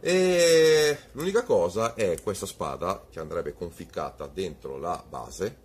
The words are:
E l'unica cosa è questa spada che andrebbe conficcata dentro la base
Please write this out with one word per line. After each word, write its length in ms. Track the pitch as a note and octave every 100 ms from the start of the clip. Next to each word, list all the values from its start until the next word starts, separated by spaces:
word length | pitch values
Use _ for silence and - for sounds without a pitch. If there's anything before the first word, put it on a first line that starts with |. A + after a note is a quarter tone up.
E 960 | D#3 F#3 F#3 F3+ E3+ E3 D#3+ D#3 D3+ C#3+ -
l'unica 280 | A#2+ E3+ G3+
cosa 540 | B3 G#2+ F2 F#2 A2+ -
è 260 | G2+ D#2+
questa 240 | - G2 G2
spada 640 | - D#2 C2+ E2+ G2 -
che 100 | -
andrebbe 360 | D#2 E2 D2 D2
conficcata 720 | F2 - F2 - D2 - D2
dentro 500 | D2+ F#2 D2 C2+ C2+
la 260 | D#2+ F2 -
base 480 | C2 A1+ - G2 -